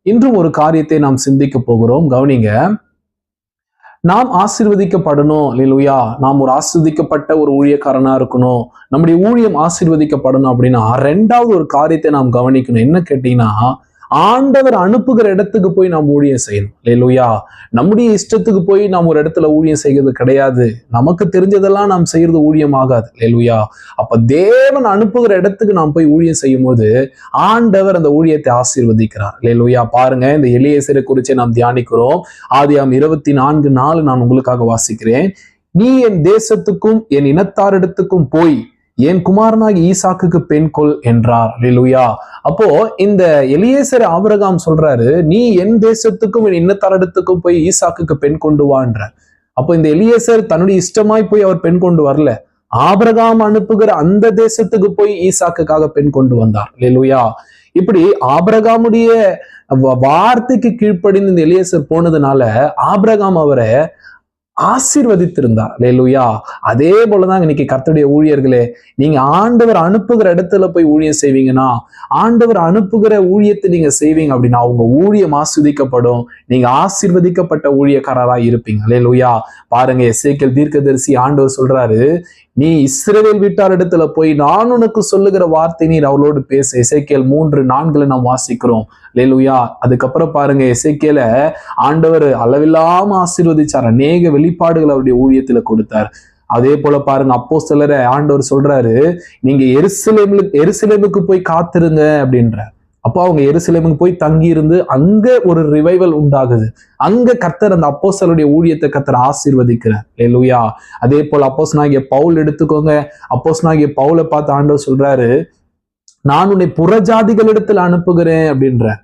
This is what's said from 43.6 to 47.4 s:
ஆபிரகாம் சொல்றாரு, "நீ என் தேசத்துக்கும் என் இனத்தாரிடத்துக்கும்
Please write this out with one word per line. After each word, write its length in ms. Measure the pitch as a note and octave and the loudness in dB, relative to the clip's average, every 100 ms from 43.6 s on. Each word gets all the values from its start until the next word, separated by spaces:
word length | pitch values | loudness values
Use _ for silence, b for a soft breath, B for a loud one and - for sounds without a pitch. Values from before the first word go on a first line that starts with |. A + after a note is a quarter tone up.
| A3+ C#4 C#4 B3+ | 2 0 0 0
ஆபிரகாம் 520 | G#3+ E3 G#3 G#3 G3 E3+ E3+ | 0 0 0 0 0 -2 -2
சொல்றாரு, 580 | D#3 D#3 B2+ A#2 E3 | 0 0 2 0 2
"நீ 300 | D#3 G3+ A#3+ | 2 2 2
என் 260 | F#3 G3 A3+ | 0 2 2
தேசத்துக்கும் 760 | A3 A3+ A3+ F#3 G#3+ A3+ G#3+ | 2 0 -2 -2 -2 0 0
என் 140 | F3 F3 | 0 0
இனத்தாரிடத்துக்கும் 720 | G3 F#3+ F#3+ F#3 F#3 F3+ F3+ | 0 0 0 -2 -4 -2 -2